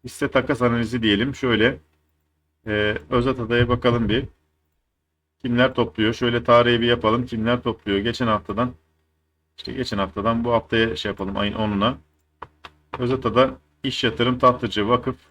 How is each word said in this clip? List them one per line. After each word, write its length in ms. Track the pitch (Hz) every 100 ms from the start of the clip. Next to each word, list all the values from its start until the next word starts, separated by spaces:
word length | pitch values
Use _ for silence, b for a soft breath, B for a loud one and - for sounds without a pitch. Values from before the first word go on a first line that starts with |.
Hisse 240 | - - 139
takas 340 | 135 123 143
analizi 420 | 123 117 110 120
diyelim. 320 | 110 101 131 135
Şöyle, 420 | 127 110 117 - _ _ _ _ _ _ _ _ 107
e, 300 | 107 107 107 -
Özat 300 | 127 127 127
Ada'ya 300 | 110 120 120
bakalım 400 | 123 123 120 110
bir. 160 | 113 135 _ _ _ _ _ _ _ _ _ _ _
Kimler 320 | 123 120 127
topluyor? 400 | 127 117 - 110
Şöyle 300 | 120 123 120
tarihi 380 | 120 120 120 120
bir 60 | 120
yapalım. 380 | 120 110 117 123
Kimler 360 | 113 113 120
topluyor? 380 | 120 110 - 98
Geçen 280 | 110 113 120
haftadan, 460 | 107 - 101 123 - _ _ _ _ _ _ _ -
işte 140 | -
geçen 260 | - 123 101
haftadan 460 | 95 104 104 117
bu 80 | 120
haftaya 440 | 117 - 117 113 113
şey 140 | 104
yapalım. 280 | 98 95 98
Ayın 160 | 104
onuna. 440 | 104 110 101 110 135 _ _ _ _ - _ - _ _ -
Özat 260 | 123 131 226
Ada 260 | 123 131 - _ _
İş 200 | 135 -
Yatırım 360 | 117 110 120 127
Tahtacı 500 | 127 123 113 104 104
Vakıf. 260 | 120 123 127 _